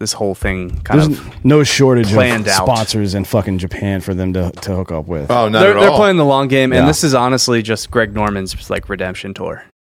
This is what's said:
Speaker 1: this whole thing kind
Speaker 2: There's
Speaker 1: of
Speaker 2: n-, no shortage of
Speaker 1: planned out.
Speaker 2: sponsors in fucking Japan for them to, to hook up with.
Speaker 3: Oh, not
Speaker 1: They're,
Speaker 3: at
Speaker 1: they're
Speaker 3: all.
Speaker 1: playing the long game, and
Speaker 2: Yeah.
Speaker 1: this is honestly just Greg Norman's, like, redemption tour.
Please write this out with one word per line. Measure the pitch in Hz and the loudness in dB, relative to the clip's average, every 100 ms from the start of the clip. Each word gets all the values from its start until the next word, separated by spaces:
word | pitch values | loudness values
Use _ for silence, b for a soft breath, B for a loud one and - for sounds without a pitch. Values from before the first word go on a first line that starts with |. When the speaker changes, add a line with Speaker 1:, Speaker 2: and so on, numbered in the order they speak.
Speaker 1:
this | 110 | -8
whole | - 104 | -4 -4
thing | 92 104 92 90 - | -4 -4 -6 -6 -8
kind | - 143 | 0 2
Speaker 2:
There's | 156 143 | 2 -2
Speaker 1:
of | - | -8
Speaker 2:
n-, | - | -2
no | 127 151 | 4 4
shortage | 143 - 135 123 107 | 4 2 4 4 2
of | |
Speaker 1:
planned | 107 123 113 104 | 2 2 0 0
out. | 95 | 0
Speaker 2:
sponsors | 92 117 110 113 101 | 2 0 -2 -2 -2
in | 98 | -2
fucking | 95 113 101 92 | -2 0 0 -2
Japan | 90 - 101 98 | -4 -4 -4 -4
for | 87 | -4
them | 92 92 | -4 -2
to, | 92 87 | -2 -4
to | - - | -6 -6
hook | 92 92 | -6 -4
up | 82 85 | -8 -6
with. | 82 71 | -6 0
Speaker 3:
Oh, | 120 110 | 0 2
not | 110 | 4
Speaker 1:
They're, | - 101 | 4 6
Speaker 3:
at | |
Speaker 1:
they're | 196 | 4
Speaker 3:
all. | 156 | 4
Speaker 1:
playing | 208 185 | 4 4
the | |
long | 143 135 139 | 4 2 2
game, | 135 131 | 2 2
and | 127 | 4
Speaker 2:
Yeah. | 135 | 2
Speaker 1:
this | 151 | 2
is | 156 | 0
honestly | 131 123 127 - 117 | 2 2 0 2 0
just | 107 110 - | 0 -4 -2
Greg | 120 110 | -2 -2
Norman's, | 104 104 101 92 - - | -2 -4 -4 -6 -10 -8
like, | 95 90 | -8 -6
redemption | 95 92 92 98 | -6 -6 -8 -12
tour. | 98 87 73 - _ | -10 -10 -12 -16 _